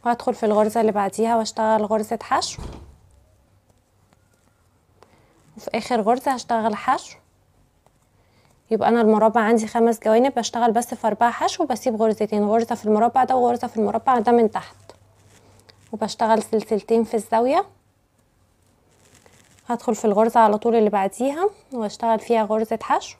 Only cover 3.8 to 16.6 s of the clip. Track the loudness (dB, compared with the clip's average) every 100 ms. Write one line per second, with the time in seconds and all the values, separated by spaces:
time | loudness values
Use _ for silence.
3.8 | _ _ _ _ _ _ _ _ _ _
4.8 | _ _ -20 _ _ _ _ -20 -8 -8
5.8 | -2 -2 0 0 -2 -6 -4 -2 -2 -4
6.8 | -2 -2 -4 -20 _ _ _ _ _ _
7.8 | _ _ _ _ _ _ _ _ _ 0
8.8 | 2 4 4 4 4 2 2 0 0 0
9.8 | 0 0 2 2 2 0 -6 -2 0 0
10.8 | -4 -4 -4 0 0 0 -4 -2 -4 -2
11.8 | -4 0 0 0 -2 0 2 0 0 -4
12.8 | 0 2 2 2 0 2 2 0 -4 -2
13.8 | -2 -2 0 2 4 4 4 0 -10 -20
14.8 | -20 -20 _ _ _ _ _ _ -20 _
15.8 | _ -8 -8 -2 2 2 2 -2